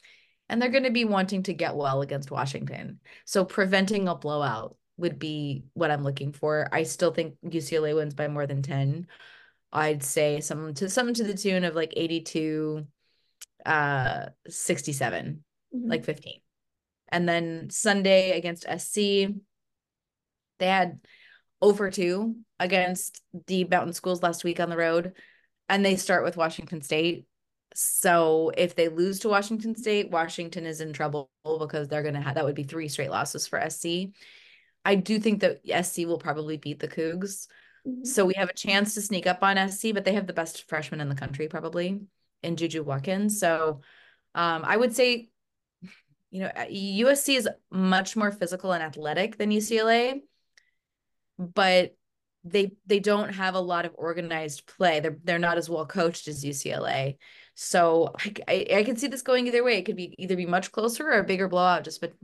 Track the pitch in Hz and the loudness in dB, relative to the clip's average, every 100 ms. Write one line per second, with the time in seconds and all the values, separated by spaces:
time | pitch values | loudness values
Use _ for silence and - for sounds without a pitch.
0 | - - _ _ _ 226 247 262 254 240 | -20 -20 _ _ _ 0 2 2 2 2
1 | 226 196 190 196 185 156 165 147 139 135 | 2 2 2 0 -2 -2 -2 0 0 0
2 | 139 139 143 139 135 139 143 - - - | -2 -4 -6 -4 -4 -4 -8 -10 -12 -16
3 | _ - - 202 185 - 190 190 190 208 | _ -20 -2 0 0 0 2 4 4 2
4 | 185 165 147 147 139 110 110 - _ - | 0 -2 -2 0 0 -2 -8 -14 _ -4
5 | 170 139 156 151 143 135 - - 160 147 | -4 -4 -6 -4 -4 -6 -8 -2 0 0
6 | 143 139 139 147 151 151 - 151 160 - | -2 -4 -6 -4 -2 0 0 -2 -2 0
7 | 175 165 160 - - 160 147 160 151 156 | 0 0 -4 -8 -6 -6 -2 0 2 0
8 | 151 143 147 147 143 139 139 139 135 156 | -2 -2 -4 -2 -2 -2 -2 0 0 -2
9 | 175 - - - - _ _ 151 151 151 | -8 -16 -20 -20 -20 _ _ 0 2 0
10 | 143 - 151 147 151 151 156 147 190 220 | -2 2 2 2 -4 -6 -8 -6 -2 0
11 | 240 233 208 190 196 185 180 160 160 - | 0 0 -2 -2 0 2 0 0 -2 -2
12 | 165 165 160 165 156 156 156 151 147 _ | -2 -2 -2 -2 -2 -2 -2 -4 -8 _
13 | _ _ _ _ - _ - 151 147 139 | _ _ _ _ -20 _ 0 2 2 2
14 | 127 - - - - - - 175 - 139 | 0 -2 -8 -14 -14 -8 -2 -2 -2 -2
15 | 120 87 98 156 - _ _ 247 240 233 | -2 -2 -6 -10 -14 _ _ -6 -2 -2
16 | 233 151 - - _ _ _ _ _ _ | -2 -8 -10 -20 _ _ _ _ _ _
17 | - 175 175 170 170 165 147 - 214 202 | -4 0 2 2 0 -6 -8 -2 2 4
18 | 190 190 185 175 175 170 - 180 - 208 | 6 6 6 0 -2 -6 -6 -6 -4 0
19 | 202 196 196 202 - _ _ _ _ _ | 2 4 2 -2 -12 _ _ _ _ _
20 | _ _ _ _ _ _ 185 190 180 143 | _ _ _ _ _ _ 2 4 2 -2
21 | _ - - _ _ _ 208 202 196 190 | _ -20 -20 _ _ _ 6 6 2 0
22 | 175 185 226 226 - _ 180 190 180 185 | 0 0 -2 -4 -12 _ 2 4 2 0
23 | - - _ 170 - 190 180 175 160 170 | -6 -12 _ -16 -2 0 4 2 2 -4
24 | 185 180 175 170 175 170 175 170 165 165 | -4 0 0 0 -4 -2 -2 0 2 2
25 | 180 - - _ _ _ _ 196 196 190 | 0 -10 -20 _ _ _ _ 4 4 2
26 | - 180 131 175 165 165 156 165 139 156 | 2 2 2 0 -2 -2 -10 -10 -2 0
27 | 170 170 - _ _ _ _ - - - | 0 -2 -10 _ _ _ _ -4 -2 2
28 | 190 170 165 160 160 - 175 175 165 160 | 4 6 6 4 2 2 0 2 0 2
29 | 185 196 220 202 208 226 226 220 214 208 | 0 0 2 2 2 -4 -4 -6 0 0
30 | 202 170 165 - 170 170 165 156 160 147 | 0 -2 -2 -4 -8 -8 -8 -8 -8 -4
31 | 151 147 135 _ 151 160 151 156 143 151 | -4 -4 -8 _ -4 -4 -2 -4 -4 -4
32 | 147 143 139 147 143 147 139 165 156 - | -2 -4 -4 -2 -2 -2 -6 -6 -8 -6
33 | 147 95 143 147 - - 160 156 170 175 | -4 -2 -4 -4 -4 -2 -2 -4 -4 -4
34 | 190 - - - - - _ _ 185 196 | -4 -10 -20 -20 -20 -20 _ _ 2 2
35 | 180 214 220 208 185 - - 160 180 - | 4 2 2 2 2 0 -2 -2 -2 -4
36 | 170 165 160 147 156 156 147 147 151 - | -2 -2 -2 -4 -4 -6 -8 -8 -8 -4
37 | 160 175 196 - - - _ _ 269 254 | -4 -4 -6 -10 -16 -20 _ _ -10 -8
38 | 254 220 185 190 185 - 208 196 208 208 | -2 2 2 2 -2 -4 0 2 2 -2
39 | 196 185 180 180 196 190 196 196 226 202 | -4 0 0 2 2 2 0 -2 -2 0
40 | 196 202 185 175 165 - - 156 147 156 | 0 0 -2 -4 -6 -8 -6 -6 -6 -6
41 | 147 139 135 139 156 160 160 170 180 202 | -4 -4 -6 -6 -6 -6 -6 -4 -4 -4
42 | 202 _ _ _ 170 165 165 160 147 139 | -10 _ _ _ -6 -2 -2 -2 -4 -4
43 | 135 190 208 208 175 160 160 147 - - | -2 0 0 2 2 2 0 -2 -10 -20
44 | - _ _ - 170 165 160 214 247 240 | -20 _ _ -2 0 0 2 4 4 4
45 | 247 240 233 _ _ _ _ _ 185 - | 4 2 -4 _ _ _ _ _ -20 -20
46 | _ _ _ 185 190 - - 196 196 196 | _ _ _ -8 -6 -6 -8 -6 -4 2
47 | 247 277 285 269 208 - _ 185 185 185 | 4 4 4 2 2 -4 _ 0 4 4
48 | 190 220 208 208 170 180 190 170 160 151 | 2 0 0 0 -4 -4 -2 -2 -2 -6
49 | 151 156 214 214 208 208 214 226 220 233 | -4 0 -2 -2 0 0 2 2 4 4
50 | 247 269 - _ _ _ _ _ _ _ | 4 -2 -10 _ _ _ _ _ _ _
51 | _ _ _ - 175 190 190 185 175 - | _ _ _ -12 -4 2 6 6 4 -2
52 | _ _ _ _ 170 202 196 - 185 202 | _ _ _ _ -2 2 2 -2 0 2
53 | 202 208 214 190 190 185 180 175 170 - | 4 2 0 -2 -2 -2 0 -2 -2 -6
54 | 165 170 170 160 156 147 - - 180 156 | -6 -4 -4 -6 -6 -10 -16 2 4 4
55 | 160 147 175 170 170 170 160 165 156 190 | 0 -4 -2 0 2 0 -2 -4 -4 0
56 | 170 170 - 147 143 139 - - - 131 | 0 0 -8 -8 -6 -6 -6 -4 -2 -2
57 | 135 139 - - - - - 185 170 165 | -2 -6 -16 -20 -20 -12 0 4 6 6
58 | 165 - 208 208 - 185 - 196 214 226 | 2 -2 -8 -8 -2 -2 2 2 2 0
59 | 277 269 - 254 247 240 247 214 185 180 | -4 -6 0 2 2 2 2 2 0 -6
60 | 175 - 185 185 175 180 185 - 226 233 | -8 -10 -4 -2 2 0 0 -2 -2 -2
61 | 311 233 - 185 190 175 180 170 147 - | 2 2 2 0 2 4 4 4 0 -8
62 | 165 - | -10 -10